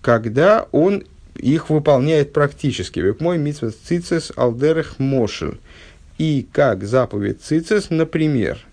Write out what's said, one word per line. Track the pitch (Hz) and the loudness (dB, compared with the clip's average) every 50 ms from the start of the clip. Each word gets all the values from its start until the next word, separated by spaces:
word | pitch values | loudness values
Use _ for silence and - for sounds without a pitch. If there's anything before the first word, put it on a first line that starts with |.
когда | - 127 120 113 110 117 107 131 160 196 214 226 - - - | 4 2 2 2 0 -2 0 2 4 4 4 4 0 0 0
он | 135 160 190 202 - - - - - - - - | 2 2 2 0 -2 -6 -12 -20 -20 -20 -20 -16
их | - - 120 147 165 - - | -4 0 0 0 0 0 0
выполняет | 156 156 147 151 143 127 127 151 160 151 143 143 - | 0 2 4 4 4 4 4 2 2 2 0 0 0
практически. | 151 147 143 - - - 139 123 - - - - - | 0 0 0 -2 -2 -4 -4 -2 -2 -8 -6 -4 0
"Век | 82 98 101 - | 0 0 0 0
мой | 156 175 180 | -2 0 0
митсвес | 165 147 147 143 - 120 113 107 | 0 -2 -2 -4 -4 -6 -8 -8
цицес | - - - 170 175 175 - - 165 - - - | -10 -6 -4 -4 -4 -2 -2 -4 -4 -4 -6 -2
алдерех | - 127 123 113 120 143 156 160 160 151 - - - | 0 0 0 0 2 0 2 2 0 -2 -6 -6 -4
мошель". | 135 135 135 131 113 101 - - 80 78 - - - - - - - - - - - - - | -2 0 2 0 0 0 -2 -6 -8 -8 -8 -10 -18 -20 -20 -20 -20 -20 -20 -20 -20 -20 -6
И | - 160 160 151 135 117 - - | -4 -2 0 0 -2 -4 -2 0
как | - 143 131 104 95 101 | 2 2 2 2 -2 -4
заповедь | 101 120 131 123 - - 101 101 101 110 - | 0 0 0 0 0 -4 -4 -4 -4 -6 -6
цицес, | - - 151 160 165 - 214 208 202 - | -6 -2 -2 -2 0 0 -2 -2 0 -2
например. | 170 160 160 160 - 160 156 156 143 120 101 65 - - - - | -2 -2 -2 0 0 -2 0 0 0 0 0 -2 -4 -8 -14 -20